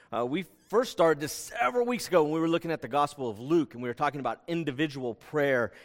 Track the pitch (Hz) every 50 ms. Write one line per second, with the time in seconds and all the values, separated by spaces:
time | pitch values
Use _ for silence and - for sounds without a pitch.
0 | - - - 113 123 123 143 185 180 - _ _ _ - 185 226 254 - - -
1 | 175 165 156 143 151 139 - - - - - - 240 247 247 247 240 240 247 226
2 | - - 180 175 151 147 156 160 160 165 165 170 - 165 160 147 - 120 120 143
3 | 147 147 - - 131 120 104 101 120 135 165 170 143 - - 120 123 123 117 -
4 | 147 143 135 147 127 120 113 - _ - 170 170 165 143 131 127 156 156 135 139
5 | 127 123 107 - - - - 151 143 139 135 123 117 101 - - -